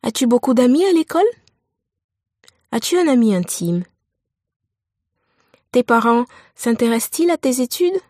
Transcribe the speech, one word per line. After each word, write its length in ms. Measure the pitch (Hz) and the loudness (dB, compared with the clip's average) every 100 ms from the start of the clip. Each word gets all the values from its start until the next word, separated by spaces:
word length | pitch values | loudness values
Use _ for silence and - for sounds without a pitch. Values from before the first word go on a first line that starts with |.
As-tu 240 | 226 - 247 | -6 -2 0
beaucoup 260 | 240 262 | 0 2
d'amis 320 | 247 247 277 381 | 2 4 2 2
à 60 | |
l'école ? 360 | 330 320 330 427 - _ _ _ _ _ _ _ _ _ _ _ _ _ | 2 0 0 0 -2 _ _ _ _ _ _ _ _ _ _ _ _ _
As-tu 260 | 233 - 349 | -8 -2 0
un 100 | 339 | 2
ami 280 | 262 226 190 | 2 2 0
intime ? 480 | 175 - 170 175 180 _ _ _ _ _ _ _ _ _ _ _ _ _ _ _ _ _ _ | -4 -6 -4 -4 -6 _ _ _ _ _ _ _ _ _ _ _ _ _ _ _ _ _ _
Tes 120 | 247 | -2
parents 420 | 240 233 226 233 247 - _ _ | 2 2 2 0 -2 -12 _ _
s'intéressent-ils 760 | 240 233 233 233 - - 339 | -4 0 0 -2 -4 -2 -2
à 80 | 320 | 0
tes 240 | 269 254 | -2 -2
études ? 380 | 247 - 359 381 | -4 -2 -2 -2